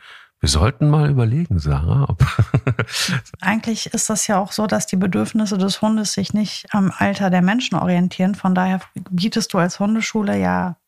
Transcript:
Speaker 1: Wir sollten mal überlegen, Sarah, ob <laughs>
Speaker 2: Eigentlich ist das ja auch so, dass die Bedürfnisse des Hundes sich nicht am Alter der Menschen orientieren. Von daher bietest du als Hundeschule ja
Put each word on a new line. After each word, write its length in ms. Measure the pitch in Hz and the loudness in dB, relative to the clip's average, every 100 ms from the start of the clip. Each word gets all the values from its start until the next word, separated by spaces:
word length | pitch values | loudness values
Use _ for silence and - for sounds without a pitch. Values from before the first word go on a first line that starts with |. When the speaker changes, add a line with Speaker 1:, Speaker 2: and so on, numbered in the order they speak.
| - - - _ | -12 -20 -20 _
Speaker 1:
Wir 80 | - | 0
sollten 420 | - - - 151 | 4 2 2 2
mal 200 | 151 147 | 4 4
überlegen, 480 | 139 113 135 175 92 | 2 2 0 0 0
Sarah, 460 | - 101 82 135 139 | 0 0 2 2 2
ob 160 | 92 | 2
<laughs> 1160 | - - - - - 113 117 - - 165 - - | 2 2 2 2 0 -2 -4 -4 -2 -4 -4 -6
Speaker 2:
Eigentlich 520 | - 214 226 220 - | -2 -2 -2 -6 -4
ist 160 | 220 - | -4 -2
das 160 | 214 - | -2 0
ja 120 | 196 | 0
auch 140 | 196 | 0
so, 140 | - 214 | -4 -2
dass 200 | 208 - | -2 0
die 100 | 190 | 0
Bedürfnisse 640 | 190 208 214 220 214 196 | 0 0 0 0 0 0
des 220 | 190 - | -2 0
Hundes 300 | 214 220 208 | 0 0 -2
sich 200 | - 190 | -4 -2
nicht 340 | 208 208 - - | -2 -2 -6 -4
am 200 | 214 190 - | 0 0 0
Alter 340 | 202 196 196 | -2 0 0
der 120 | 180 | 2
Menschen 340 | 180 233 254 - | 2 0 -2 -2
orientieren. 580 | 180 180 180 - 185 | 0 2 0 0 -2
Von 200 | 208 185 | 0 0
daher 260 | 185 185 190 - - 185 | 0 0 -2 -6 -16 -6
bietest 420 | 180 214 226 - | -2 0 -2 -2
du 60 | 196 | 0
als 220 | 175 - | 0 0
Hundeschule 580 | 202 220 214 220 202 202 | 0 0 0 -2 0 0
ja 380 | 185 180 180 165 | 2 0 -2 -6